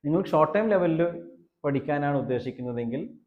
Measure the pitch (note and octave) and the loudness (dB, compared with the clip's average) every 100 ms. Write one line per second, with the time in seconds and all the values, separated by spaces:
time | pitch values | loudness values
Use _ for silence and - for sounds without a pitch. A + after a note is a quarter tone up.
0 | D3 E3 F#3+ D#3 D#3 G3+ A3 G3 F3 D#3+ | 2 0 2 2 4 2 2 2 2 2
1 | F3 E3+ - - _ _ D3+ C#3 C#3+ C#3+ | 0 -2 -14 -20 _ _ -2 -2 0 -2
2 | C#3+ C#3+ A#2 B2+ C3 B2 B2 A#2+ A#2 C3 | 0 0 0 -2 -4 -8 -6 -4 -4 -4
3 | G#3 - | -8 -14